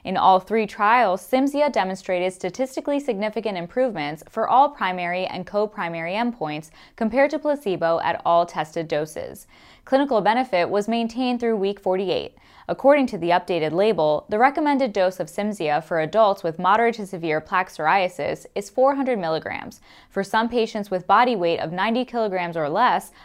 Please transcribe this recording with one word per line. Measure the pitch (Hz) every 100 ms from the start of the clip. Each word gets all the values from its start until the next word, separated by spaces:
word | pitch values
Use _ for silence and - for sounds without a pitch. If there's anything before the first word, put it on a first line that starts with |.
In | - 190
all | 180 185
three | 185 220 208
trials, | - 208 247 208 185 -
Cimzia | 262 277 285 294
demonstrated | 220 190 190 - 180 185
statistically | 185 180 180 262 - 294 285
significant | 285 196 214 214 208 185
improvements | 170 247 254 170 147 156 -
for | 226 -
all | 247 285
primary | - 190 180 175 185 185
and | 180
co-primary | 175 208 214 208 170 165 165
endpoints | 202 240 233 156 151 - - -
compared | - 220 247 285
to | 302
placebo | 302 285 208 170 165 165
at | - -
all | - 170 170
tested | 160 156 170 160
doses. | 151 156 - - - - - - -
Clinical | - 269 285 220
benefit | 190 233 254 180 151
was | 202 208
maintained | 233 226 226 254 240
through | 233 220
week | 196 202
forty-eight. | 185 190 190 143 - - _ - -
According | 175 269 294 254
to | 196
the | 170
updated | 175 180 170 156
label, | 165 214 170 151 151 -
the | 214
recommended | 262 294 294 277 262
dose | 196 185 185
of | 156
Cimzia | - 208 202 151 147
for | 160 165
adults | 156 208 208 196
with | 165 160
moderate | 180 214 233
to | 226 190
severe | 180 165 156
plaque | 151 185 185
psoriasis | - 151 196 185 - 143 - -
is | - 202
four | - 269
hundred | 277 262 226
milligrams. | 165 160 - - - - - - _
For | 196
some | 196 220 233
patients | 240 220 214 202
with | 185 262
body | 202 247
weight | 220 170 165
of | 156
ninety | 180 214 240
kilograms | 247 233 220 190 170 165
or | 143
less, | 180 240 185 - -